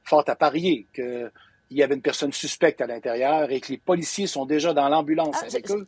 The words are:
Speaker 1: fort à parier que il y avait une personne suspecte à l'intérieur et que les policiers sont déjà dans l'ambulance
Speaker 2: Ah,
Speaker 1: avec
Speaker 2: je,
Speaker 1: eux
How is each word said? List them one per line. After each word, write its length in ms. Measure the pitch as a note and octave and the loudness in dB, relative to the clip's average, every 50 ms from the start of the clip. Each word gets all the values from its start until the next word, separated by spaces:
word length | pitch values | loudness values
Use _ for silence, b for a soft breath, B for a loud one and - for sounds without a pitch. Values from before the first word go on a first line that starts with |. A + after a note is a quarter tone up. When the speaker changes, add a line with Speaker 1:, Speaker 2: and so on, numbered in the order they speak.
| _ | _
Speaker 1:
fort 220 | - D#3 D3+ C#3+ | 4 4 4 4
à 80 | - A#2+ | 4 2
parier 500 | - D3+ D3+ C3+ E3 E3+ F#3+ D#3+ A#2 - _ - | 2 2 2 2 2 2 0 0 0 -2 _ -10
que 380 | C#3 B2 B2 B2 A#2+ A#2+ A2 b b b b b b _ _ C3 | -8 -6 -6 -6 -8 -8 -10 b b b b b b _ _ 2
il 40 | |
y 60 | C#3+ C#3+ | 2 4
avait 120 | C3 C#3+ | 4 2
une 60 | C3+ | 0
personne 320 | - D3+ C3 - D3+ C#3+ - | 0 -2 -2 0 -2 -4 -4
suspecte 480 | - - D3 - - E3+ D#3 - - | -4 -6 -8 0 2 2 2 2 0
à 40 | B2+ | -4
l'intérieur 640 | A#2 A#2 A#2 - B2+ A#2 A#2+ C3 C#3 D#3 D#3 D3+ B2 | -6 -6 -6 -4 -4 -2 0 2 2 2 2 0 0
et 120 | C3+ B2+ | -2 -4
que 100 | - - | -4 -6
les 60 | C3+ | -8
policiers 500 | B2 - - F3+ F3 D#3 - - - G3+ | -4 -2 0 0 0 0 -4 -4 -4 -4
sont 180 | F3+ - D3 C3 | -4 -4 -4 -2
déjà 280 | C3 D3+ D3+ D3 E3+ D#3 | 0 0 0 0 2 2
dans 160 | C#3+ C#3 C#3 | 2 2 4
l'ambulance 480 | D3 D#3+ D3+ C#3+ D#3+ D#3+ D#3+ D3+ C#3+ D#4+ | 2 2 2 2 0 0 0 0 -2 -4
Speaker 2:
Ah, 60 | - | -4
Speaker 1:
avec 200 | - - B3 - G3 | -4 -6 -6 -4 -4
Speaker 2:
je, 40 | G3+ | -4
Speaker 1:
eux 140 | G#3 G3 | -4 -6